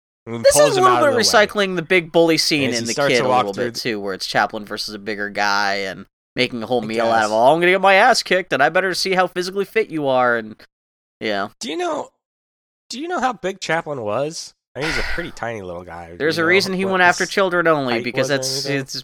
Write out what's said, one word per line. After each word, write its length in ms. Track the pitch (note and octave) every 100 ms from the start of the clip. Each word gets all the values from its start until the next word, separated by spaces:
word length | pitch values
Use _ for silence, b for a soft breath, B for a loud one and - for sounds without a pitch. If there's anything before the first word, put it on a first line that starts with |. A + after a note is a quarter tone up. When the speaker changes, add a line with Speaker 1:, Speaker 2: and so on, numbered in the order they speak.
| _ _ -
Speaker 1:
And 180 | A2+ C5
Speaker 2:
This 100 | D5
Speaker 1:
pulls 160 | D5
Speaker 2:
is 60 | F#4+
a 20 |
Speaker 1:
him 40 | F#4
Speaker 2:
little 120 | F#4
Speaker 1:
out 40 |
Speaker 2:
bit 60 | D4
Speaker 1:
of 40 |
the 40 | B3
way. 60 |
Speaker 2:
recycling 520 | G#3 A3 G#3 G#3 G3 F3+
the 60 |
big 300 | D#3+ F#3 E3
bully 260 | E3+ E3 D#3
scene 320 | - D#3 C3
Speaker 1:
As 60 | A#2+
Speaker 2:
in 60 |
Speaker 1:
he 40 | A#2
Speaker 2:
The 60 |
Speaker 1:
starts 200 | C3 C#3+
Speaker 2:
Kid 60 | B2+
Speaker 1:
to 40 | B2+
Speaker 2:
a 40 |
Speaker 1:
walk 80 | B2
Speaker 2:
little 140 | G#2
Speaker 1:
through 120 | B2 A#2+
Speaker 2:
bit, 80 | A#2
Speaker 1:
the 40 |
Speaker 2:
too, 200 | B2+ G#2+
where 140 | G2
it's 140 | F#2 -
Chaplin 380 | B2+ G#2 A2 G2+
versus 300 | G#2+ - G#2
a 40 |
bigger 300 | G2+ G2+ G2+
guy 460 | G2+ G2+ G2+ G2+ G2+
and 300 | F#2+ F2+ F#2+ _ _ -
making 280 | B2 A#2+
a 40 | G#2+
whole 160 | B2
Speaker 1:
I 40 | A2
Speaker 2:
meal 180 | A2 A#2
out 80 | A2+ G#2+
of, 40 |
Speaker 1:
guess. 20 |
Speaker 2:
"Oh, 220 | A2 B2+
I'm 60 | E3
gonna 120 | F3
get 100 | F#3+
my 140 | F#3+ F#3+
ass 280 | B3 A3+
kicked, 300 | - F#3 F#3
and 80 | C3
I 60 | D3
better 240 | F3 F#3+
see 200 | E3+ F#3+
how 140 | F#3 F3+
physically 380 | F3+ F3+ G3 F#3+
fit 240 | A3+ A3
you 180 | D#3 C#3
are," 300 | B2+ B2 A#2
and, 180 | A2 G#2+ - _ _ _ _ -
yeah. 300 | G#3+ G2+ G2+ -
Speaker 1:
Do 100 | A#3+
you 60 | E4
know, 320 | F4 D4 - _ _ _ _ _ _ _ -
do 120 | A#3
you 60 | E4
know 120 | F4
how 140 | B3+
big 260 | - F3+ -
Chaplin 420 | - E3 D#3+ C#3+
was? 520 | G#2 A2 D3 E3 - _ _ B2
I 40 |
mean, 80 | D#3
he's 100 | C#3+
a 20 |
pretty 280 | - E3 E3
<sighs> 40 | -
tiny 280 | A#2 A2+
little 200 | F#2 F2
guy. 320 | F2+ E2+ E2+ F2
Speaker 2:
There's 220 | D3+ D#3
Speaker 1:
You 60 |
Speaker 2:
a 20 | E3
Speaker 1:
know 40 |
Speaker 2:
reason 240 | F#3+ F#3+
he 120 | F#3 F#3+
Speaker 1:
what 60 |
Speaker 2:
went 120 | F#3
after 200 | F3+ F3+
Speaker 1:
his 80 | F3+
Speaker 2:
children 360 | - F#3+ F3 E3
only, 280 | D3+ C3 A#2
Speaker 1:
height 80 |
Speaker 2:
because 260 | A#2 - C3
Speaker 1:
was 20 |
or 40 | C#3
Speaker 2:
that's, 280 | C3 C3+ C#3
Speaker 1:
anything? 180 | C#3+ C3
Speaker 2:
his 180 | -